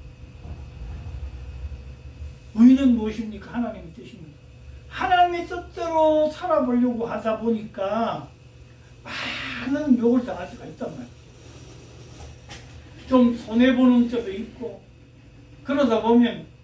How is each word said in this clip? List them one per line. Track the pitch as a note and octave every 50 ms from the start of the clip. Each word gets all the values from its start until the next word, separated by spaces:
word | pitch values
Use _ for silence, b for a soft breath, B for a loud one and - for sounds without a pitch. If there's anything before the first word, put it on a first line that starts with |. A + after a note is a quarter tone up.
| - - - - - - - - - - - - - - - - - - - - - - - - - - - - - - - - - - - - - - - - - - - - - - - - - - -
의는 | G#3+ A#3 B3+ C4 C4+ C#4 B3+ A#3
무엇입니까? | G#3+ G#3+ G#3+ G#3+ A#3+ A3 G#3+ G#3 F#3+ - - -
하나님의 | A#3+ A#3 G#3+ F#3+ F#3+ F3+ E3 -
뜻입니다. | - - - - - - - - - - - - - B B B B B -
하나님의 | - - - F#4+ F#4 F4 F4+ F4 F4 F4 E4+
뜻대로 | - F4+ F4 F4 - - F4+ E4+ E4 E4 D#4+ D#4 D#4 D#4 D4+ D4+ -
살아보려고 | - - F4+ F4+ D#4+ C#4+ B3+ B3 A#3+ A#3+ B3 B3 A3+ A3 A#3
하다 | - - G#3+ - A3 A3 -
보니까 | A3 A#3 A3+ G#3+ - - - G3+ G3 G3 G#3 A3+ A3+ G3+ - - - - - - - - - b b b b b b b b - -
많은 | - - - - - - - - - B3 A#3+ B3 C4 C#4+ D4 D4+ C#4+ B3
욕을 | A3 A3 A#3 B3+ B3+ -
당할 | - F#3 F3+ F3+
수가 | - - - D#3+
있단 | D#3+ D#3+ - A#3+ A#3+
말이에요. | - B3 - - - - - - - - - - - - - - - - - - - - - - - - - - - - - - - - - - - - - - - - -
좀 | - C4 B3+ A#3+ A#3 A#3
손해보는 | - - - A3 A#3 B3 C4 B3 B3+ B3+ B3 B3 A#3+ A#3 -
때도 | B3 A#3 G3+ G3
있고, | G3 G#3+ A3 - - - A#3+ G#3+ G3 - - - - - - - - - - - - - - - - - -
그러다 | - C#4+ D4 C#4 A#3 A3+ G#3+
보면 | A3 A3+ A#3 A#3+ A#3+ A3 G3 E3 - - - -